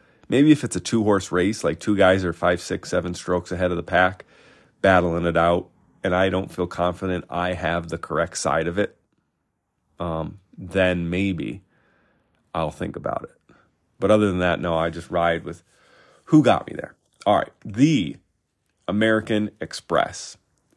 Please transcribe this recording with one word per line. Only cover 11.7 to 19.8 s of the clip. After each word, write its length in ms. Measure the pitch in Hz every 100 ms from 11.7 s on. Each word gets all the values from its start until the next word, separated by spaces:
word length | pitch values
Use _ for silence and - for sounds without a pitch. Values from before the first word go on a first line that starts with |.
| _ _ _ _ _ _ _ _
I'll 160 | 82 78
think 240 | - -
about 300 | - - -
it. 320 | - _ _ _ _ _ _ _
But 120 | 98
other 180 | 107 104
than 100 | 90
that, 220 | 90 82
no, 180 | 87 82
I 100 | 82
just 220 | 85 -
ride 340 | 87 85 82
with 180 | 76 82 _ _ _ _ _ _ -
who 160 | 156
got 240 | 120 92 -
me 80 |
there. 200 | - - - _ _ 98
All 100 | 101
right, 160 | - _
the 540 | 113 101 147 143 78 - _ _ _ _ _ _ -
American 640 | 104 110 110 107 107 104 -
Express. 800 | 85 -